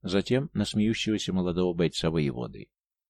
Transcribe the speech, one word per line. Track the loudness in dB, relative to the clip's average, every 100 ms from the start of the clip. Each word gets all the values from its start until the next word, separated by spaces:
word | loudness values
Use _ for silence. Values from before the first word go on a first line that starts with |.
затем | -2 0 2 0 0
на | -4 0
смеющегося | 2 2 2 0 -2 0
молодого | 0 0 2 0
бойца | 2 0 2 0
воеводы, | 2 0 -2 -8 -10 -18 _ _ _ _